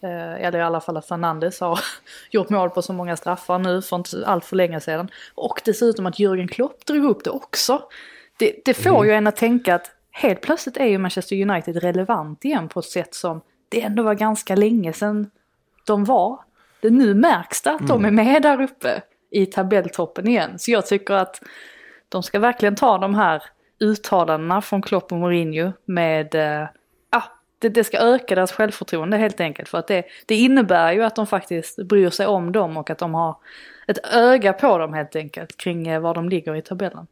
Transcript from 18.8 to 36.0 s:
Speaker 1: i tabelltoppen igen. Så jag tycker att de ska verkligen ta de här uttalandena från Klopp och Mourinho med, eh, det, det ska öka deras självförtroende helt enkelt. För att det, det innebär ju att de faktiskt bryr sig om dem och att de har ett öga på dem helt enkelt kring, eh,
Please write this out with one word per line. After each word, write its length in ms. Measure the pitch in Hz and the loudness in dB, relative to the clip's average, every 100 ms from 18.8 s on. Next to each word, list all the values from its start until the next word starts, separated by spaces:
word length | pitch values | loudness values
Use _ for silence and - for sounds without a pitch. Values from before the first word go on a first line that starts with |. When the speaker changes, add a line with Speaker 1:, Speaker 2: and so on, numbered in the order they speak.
| 127 - - _ _ | -4 -4 -6 _ _
Speaker 1:
i 140 | - 190 | 0 0
tabelltoppen 840 | 196 190 202 170 - 165 - 196 | 0 0 2 0 -4 -6 -4 0
igen. 320 | 233 160 185 | 0 0 -6
Så 120 | - | -2
jag 140 | 233 185 | 0 2
tycker 280 | 202 196 | -2 0
att 280 | 196 185 - - - - - - - _ | -2 -2 -6 -20 -20 -20 -20 -20 -20 _
de 140 | 185 | -10
ska 160 | 180 202 | -4 0
verkligen 360 | 226 240 208 202 | 2 2 0 2
ta 220 | 262 190 | 2 4
de 180 | 196 202 | 2 2
här 280 | 190 156 - _ _ _ | 2 0 -6 _ _ _
uttalandena 840 | 214 214 - 190 165 160 165 185 | 0 0 0 2 2 0 0 -2
från 200 | 202 196 | 0 -4
Klopp 300 | - 196 - | -2 -4 -2
och 60 | 175 | -4
Mourinho 540 | 175 175 165 156 175 185 - | 0 0 -2 -2 -4 -6 -6
med, 500 | 180 165 160 156 160 | -2 0 0 -2 -2
eh, 320 | 156 151 156 _ _ _ _ 240 - _ _ _ | -2 -2 -6 _ _ _ _ -4 -4 _ _ _
det, 100 | 226 | 0
det 140 | 220 | 0
ska 140 | 214 - | 0 2
öka 380 | 233 254 247 185 | 4 2 2 0
deras 160 | 185 | 0
självförtroende 680 | - 214 208 - 165 160 214 | 0 -2 -2 -8 -6 -2 0
helt 220 | 214 202 | 0 -2
enkelt. 300 | 165 143 - | -6 -6 -8
För 80 | 170 | -8
att 100 | 165 | -2
det, 160 | 190 175 - - | -2 -4 -16 -4
det 100 | 220 | 2
innebär 580 | 247 269 208 180 165 | 6 6 4 4 4
ju 100 | 180 | 2
att 120 | 226 220 | 0 0
de 120 | 214 | -2
faktiskt 560 | 196 - 175 160 - | -2 -2 -8 -8 -12
bryr 260 | 180 208 185 | 2 4 4
sig 180 | 170 196 | 2 0
om 240 | 196 175 | 0 0
dem 260 | 202 180 160 | -2 -2 -4
och 120 | 147 | -8
att 80 | 160 | -6
de 160 | 175 | -4
har 220 | 160 165 156 - - - - - | -2 -2 -4 -16 -20 -20 -20 -6
ett 100 | 214 - | -6 0
öga 400 | 240 240 262 202 | 4 6 6 4
på 240 | 190 277 185 | 2 2 2
dem 160 | 160 | 0
helt 220 | 156 147 156 | -4 -6 -6
enkelt 420 | 151 - 165 - | -8 -12 -16 -10
kring, 300 | - 170 165 | -6 -6 -4
eh, 120 | 160 | -2